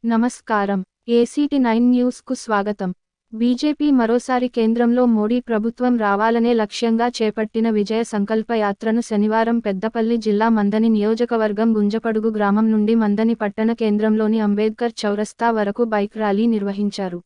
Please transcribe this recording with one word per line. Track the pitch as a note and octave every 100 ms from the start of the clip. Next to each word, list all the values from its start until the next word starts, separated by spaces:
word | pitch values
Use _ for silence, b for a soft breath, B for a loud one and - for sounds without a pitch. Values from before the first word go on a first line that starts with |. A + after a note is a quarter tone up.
| A#3
నమస్కారం. | A3+ A#3+ - - G#3+ G3+ G3 F#3 _ - A#3
ఏసీటీ | A#3+ - D4 C#4+
నైన్ | B3 A3+ A#3+
న్యూస్కు | B3 B3 A#3+ - C4
స్వాగతం. | - G#3 G3+ G#3 F#3 F#3 _ _ _ A3
బీజేపీ | A#3+ B3 D4+ D4 D4 C4+
మరోసారి | A3+ A#3+ - B3+ B3 A#3+
కేంద్రంలో | A3 A#3 A#3+ A#3+ B3
మోడీ | A3 G#3+ B3 B3
ప్రభుత్వం | A3+ A3+ A#3 B3 A#3+
రావాలనే | G#3 G3 A3+ A#3 A#3 A#3
లక్ష్యంగా | G#3 - A#3 A3+ A#3+ -
చేపట్టిన | A3 G#3 G#3+ A3+ A3+ G#3+
విజయ | G3 A3 A#3
సంకల్ప | G#3+ G3+ A3 A3 A3+
యాత్రను | G#3 G3+ A3+ A3+ -
శనివారం | G#3+ G#3+ A3 A3+ A#3 A3
పెద్దపల్లి | G3 A3 A#3 A3+ A#3 G#3+
జిల్లా | G#3 A3+ A3
మందని | G3+ G#3+ A3+ A3
నియోజకవర్గం | G#3 A3+ A#3+ A#3 G#3+ G#3 A3+ A3
గుంజపడుగు | G#3 A3 A3+ G#3+ A3 G#3+
గ్రామం | G3+ G3+ A3
నుండి | A3 G#3 A#3
మందని | G#3+ G3+ A3+ A#3
పట్టణ | G#3 G3+ A3 A#3
కేంద్రంలోని | A3 G#3 A3 G#3+ G#3+ A3 G#3+
అంబేద్కర్ | G3+ A3 A3 A#3+ A3+
చౌరస్తా | G#3 G3+ G#3+ - A#3 A3+
వరకు | G3+ G3+ A#3+
బైక్ | G#3+ G3+ G#3+
ర్యాలీ | G#3+ G3+ A#3
నిర్వహించారు. | A3 G3+ G3 G#3 G3+ F#3+ F3